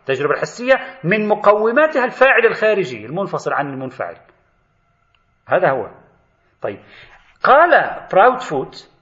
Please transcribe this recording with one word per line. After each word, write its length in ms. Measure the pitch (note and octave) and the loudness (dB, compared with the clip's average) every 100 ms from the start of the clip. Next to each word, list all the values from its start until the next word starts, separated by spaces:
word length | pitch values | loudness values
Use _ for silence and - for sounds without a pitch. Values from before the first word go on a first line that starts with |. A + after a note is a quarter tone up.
التجربة 340 | - C3+ C#3+ | -4 -2 0
الحسية 400 | C#3+ D#3 - B3 B3+ - - | -2 -4 -8 0 0 0 -8
من 240 | D#3+ G#3+ G#3 | -2 -2 0
مقوماتها 760 | G#3 G#3 G#3 A3 A#3 D#4 D4+ | 0 0 0 2 2 2 0
الفاعل 420 | A#3+ - C4 A#3 A3+ | -2 2 4 4 2
الخارجي 600 | F#3 G#3+ G3+ D#3 A#2+ G#2+ | 2 0 0 -2 -6 -10
المنفصل 460 | E3 G3 D3+ D3 | -8 -6 -6 -4
عن 200 | C3 C#3+ | -4 -4
المنفعل، 440 | C3+ C3 - F2+ E2 _ _ _ _ _ _ _ _ _ _ _ _ - | -6 -10 -10 -10 -10 _ _ _ _ _ _ _ _ _ _ _ _ -2
هذا 220 | D#3 F3+ | 0 2
هو. 200 | C3+ F#2+ - _ _ _ _ _ _ | -2 -6 -14 _ _ _ _ _ _
طيب، 160 | A2+ G2+ - - - - _ _ | -10 -10 -16 -20 -20 -20 _ _
قال 460 | - C4 E4+ C4+ C#3+ - - | 4 4 6 2 0 -8 -2
براودفوت 800 | F3+ A3+ B3+ - C#3+ - - - _ | 2 4 2 -6 -6 -8 -14 -20 _